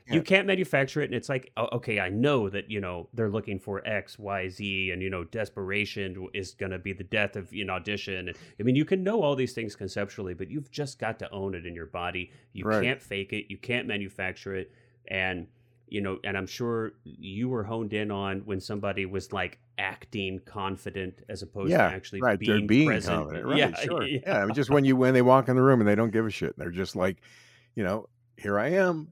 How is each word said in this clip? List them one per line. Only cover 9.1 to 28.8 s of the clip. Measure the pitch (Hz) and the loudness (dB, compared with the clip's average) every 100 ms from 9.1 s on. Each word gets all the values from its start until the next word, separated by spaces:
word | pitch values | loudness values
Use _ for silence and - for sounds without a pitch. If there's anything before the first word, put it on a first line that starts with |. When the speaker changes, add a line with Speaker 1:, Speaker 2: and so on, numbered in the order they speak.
| 226 | 0
Speaker 1:
all | 151 | 2
these | 135 123 | 2 0
things | 117 110 | -2 -8
conceptually, | - 95 - 101 - 95 | -6 -6 -4 -6 -6 -8
but | 87 92 | -6 -8
you've | 104 135 | -8 -8
just | - 139 - | -8 -8 -4
got | 113 110 | -6 -6
to | 98 | -8
own | 101 98 | -6 -4
it | 90 | -4
in | 87 | -8
your | 85 80 | -10 -8
body. | 90 87 90 87 - _ | -6 -4 -4 -8 -12 _
You | 101 98 | -6 2
Speaker 2:
Right. | 110 | 2
Speaker 1:
can't | 98 135 | 2 -2
fake | - 98 95 | -4 -6 -4
it. | 107 - | -6 -8
You | 98 | -12
can't | - 120 - | -4 -4 -2
manufacture | 104 95 - 92 95 98 | -4 -4 -6 -6 -6 -6
it. | 95 95 _ _ _ - | -6 -8 _ _ _ -8
And, | 95 92 90 82 _ _ _ - | -2 -2 -2 -8 _ _ _ -8
you | 104 | -4
know, | 98 92 | -2 -4
and | 101 98 | -4 -4
I'm | 95 | -4
sure | - 120 117 110 - | -4 -2 -2 -4 -8
you | - - 95 98 123 | -20 -16 -10 -4 -2
were | 123 | -2
honed | 101 113 107 | -2 -4 -2
in | 107 104 | -2 -2
on | 101 98 95 | -2 -2 -4
when | 101 98 | -4 -6
somebody | - 104 101 98 95 | -4 -4 -2 -2 -2
was, | 98 95 | -4 -4
like, | 98 90 - _ - | -4 -4 -6 _ -6
acting | 98 - - 107 95 92 - | -6 -6 -10 -6 -4 -6 -8
confident | 104 98 98 101 98 92 - - | -6 -4 -4 -8 -6 -8 -10 -12
as | 95 | -12
opposed | 95 101 98 | -10 -4 2
Speaker 2:
Yeah, | 170 95 | 4 4
Speaker 1:
to | 92 | 2
actually | - 98 | -8 -2
Speaker 2:
right, | 123 101 | 0 2
they're | 110 107 | 4 2
Speaker 1:
being | 104 | 6
Speaker 2:
being | 120 151 | 6 6
Speaker 1:
present. | 110 98 82 | 2 0 -2
Speaker 2:
confident, | 76 76 | -2 -4
right, | - 143 | 0 2
Speaker 1:
<laughs> | 143 | 2
Yeah, | |
Speaker 2:
sure. | - - 170 113 | 0 -2 -2 -2
Speaker 1:
yeah. | 135 | -4
Speaker 2:
Yeah, | 185 147 | 0 0
I | 98 | 2
mean, | |
just | 120 127 | 0 4
when | 143 | 6
you, | 135 | 6
when | 131 127 | 6 6
they | 131 | 8
walk | 123 131 127 | 8 8 6
in | 127 | 6
the | |
room | 135 127 | 8 8
and | 104 | 8
they | 104 | 6
don't | 117 | 4
give | 110 | 2
a | 110 | 0
shit, | - 82 - | -2 -4 -4
they're | 82 | -6
just | 87 92 | -4 -4
like, | 98 92 92 - - - _ _ | 0 0 0 -12 -20 -20 _ _
you | - | -2
know, | 95 104 - _ _ - | 0 0 -4 _ _ -10
"Here | 104 101 | 0 2
I | 123 | 4
am." | 180 | 4